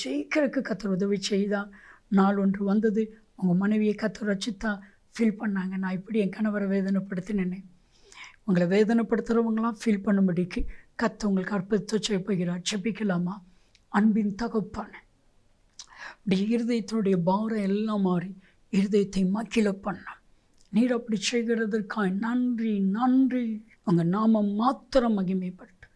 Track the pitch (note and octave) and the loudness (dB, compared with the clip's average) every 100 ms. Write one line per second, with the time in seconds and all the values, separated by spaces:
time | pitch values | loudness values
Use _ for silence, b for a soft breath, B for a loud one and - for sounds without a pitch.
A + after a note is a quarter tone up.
0 | B3+ C#4+ D4 D#4 C#4 C4+ - G#3 G3+ F#3 | -6 -6 -2 0 0 0 -4 -4 -2 -2
1 | G3+ G3+ G3 G3 G3+ G3+ G3+ B B B | 0 -2 0 -2 0 -2 -6 B B B
2 | _ G3 G3 G3+ G3 G3 G3 G#3 A3 G#3+ | _ 4 4 4 0 0 0 2 2 0
3 | A3 - _ - F#3 F3 G3+ G#3+ G#3+ G#3 | -4 -8 _ -4 0 2 2 2 0 0
4 | A3 - G#3 G3 B3+ F#3+ A3+ G3 B B | -4 -4 -4 -4 -4 -6 -6 -6 B B
5 | _ - A3 G#3 A3 G3 F#3 F#3+ F#3+ F#3 | _ 0 0 0 -4 -4 -4 -4 -4 -6
6 | - A3 F#3+ - G#3+ G#3 G3 G3 F#3+ F#3+ | -2 -2 -2 -2 -2 0 0 0 0 -2
7 | F#3+ F3+ - G#3 F#3 F#3+ - - B B | -2 -6 -4 -2 -2 -6 -12 -20 B B
8 | B B B B - F3 F3 G3 G#3+ A#3 | B B B B 0 2 4 4 4 2
9 | A3+ A#3 A3+ A3+ A3+ A3 A3+ A3+ A#3 G3 | 2 0 2 0 2 0 -2 -2 0 0
10 | G#3+ G3 F#3+ F3 F3+ - - B B - | 2 4 4 2 -2 -2 -4 B B -4
11 | A#3 - G#3+ F#3+ F3+ G3+ - G#3 - G#3+ | -4 -2 0 0 0 -4 0 -2 0 -2
12 | G#3 G3 F#3+ F#3 F3 F3+ - G#3+ A3+ G3+ | -2 -2 -2 -2 -2 -4 -4 -4 -4 -2
13 | G#3 F3 F3 G#3 b b b b _ G#3 | -2 0 -2 -6 b b b b _ 2
14 | A3 G#3+ G#3 G3 A#3 A3+ F3 - G#3 - | 4 4 0 -2 -4 -2 -4 -8 -12 -16
15 | - _ _ _ _ _ _ - - B | -20 _ _ _ _ _ _ -20 -20 B
16 | B B - F#3 G#3+ A#3 A#3 A#3 G3 A3 | B B 0 0 2 0 0 -2 -2 -2
17 | G3 F#3 E3+ G3+ A3 A3 F#3+ G3+ A3 G#3 | 0 2 2 0 0 -2 -2 -2 -2 0
18 | F#3 F3+ F#3 - B B _ G3+ G3 G#3 | 0 0 -2 -10 B B _ 0 2 2
19 | G3 G3 F#3 G#3 A#3 A#3 G#3 G3 G3+ F3 | 2 0 0 0 0 0 2 0 -6 -8
20 | - - _ _ _ _ _ G3+ B3 A#3 | -12 -20 _ _ _ _ _ 2 2 0
21 | A#3 G#3+ - A#3+ A#3 A3+ A3 A3 G#3 A3+ | -2 -4 0 -2 0 0 0 -2 -4 -2
22 | F#3+ F#3+ A3+ B3 B3 A3+ A3+ G#3 F#3+ G#3 | -2 -2 -2 0 0 0 0 2 0 2
23 | B3+ C4 C4 B3+ A3+ G#3+ - _ - E3+ | 4 4 4 2 -2 -6 -12 _ 2 2
24 | E3+ G3 A3 A3 G#3 G#3 B3 - - C4 | 4 2 4 4 2 2 0 0 0 2
25 | A#3+ G3+ F3+ F#3+ F#3 F3+ - _ - | 2 0 0 -2 -4 -10 -20 _ -20